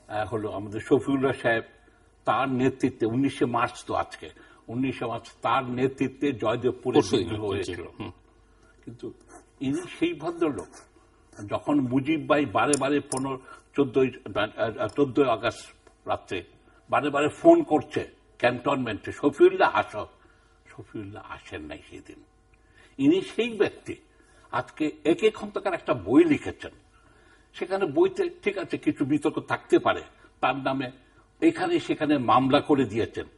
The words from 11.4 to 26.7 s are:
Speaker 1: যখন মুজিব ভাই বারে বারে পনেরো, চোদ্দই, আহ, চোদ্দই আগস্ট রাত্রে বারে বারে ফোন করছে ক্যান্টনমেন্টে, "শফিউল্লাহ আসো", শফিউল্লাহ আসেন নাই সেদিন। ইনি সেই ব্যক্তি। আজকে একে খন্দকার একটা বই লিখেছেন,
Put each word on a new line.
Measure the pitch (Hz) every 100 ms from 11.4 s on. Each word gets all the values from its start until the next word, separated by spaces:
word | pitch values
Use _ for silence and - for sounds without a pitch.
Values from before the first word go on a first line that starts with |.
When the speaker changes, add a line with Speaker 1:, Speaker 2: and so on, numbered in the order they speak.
| 104
Speaker 1:
যখন | 110 - 147
মুজিব | 127 135 131 160 135
ভাই | 147 135
বারে | 104 123 147
বারে | - 143
পনেরো, | - - 135 131 - - _ -
চোদ্দই, | 135 139 131 - - 104
আহ, | 104 - 101 98 113
চোদ্দই | - 139 135 131
আগস্ট | 110 117 - - - _ _ -
রাত্রে | 92 - 92 - _ _ _ -
বারে | 113 143
বারে | 143 147
ফোন | - 170 339
করছে | 294 151 - - - - _ -
ক্যান্টনমেন্টে, | 120 123 147 139 117 101 -
"শফিউল্লাহ | - 147 - 359 381 -
আসো", | - - 208 - _ _ _ _ _ -
শফিউল্লাহ | - - 113 101 101 -
আসেন | - - 92
নাই | 76 76 -
সেদিন। | - - - - _ _ _ _ _ - -
ইনি | 277 370
সেই | 381 - 233
ব্যক্তি। | 226 - - - - _ _ _ _ -
আজকে | 120 - - 156 -
একে | 147 170 214
খন্দকার | - 208 - -
একটা | 330 -
বই | 117 90 135
লিখেছেন, | 339 - 92 - -